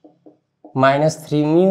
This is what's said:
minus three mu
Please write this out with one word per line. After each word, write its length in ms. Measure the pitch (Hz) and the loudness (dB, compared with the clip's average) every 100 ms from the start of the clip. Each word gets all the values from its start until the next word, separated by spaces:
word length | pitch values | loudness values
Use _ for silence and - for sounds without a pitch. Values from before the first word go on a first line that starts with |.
| - _ - _ _ _ - 135 | -20 _ -20 _ _ _ -12 -2
minus 420 | 135 143 156 156 - | 0 2 -2 -4 -6
three 180 | 151 | -4
mu 220 | 151 165 190 | 0 2 2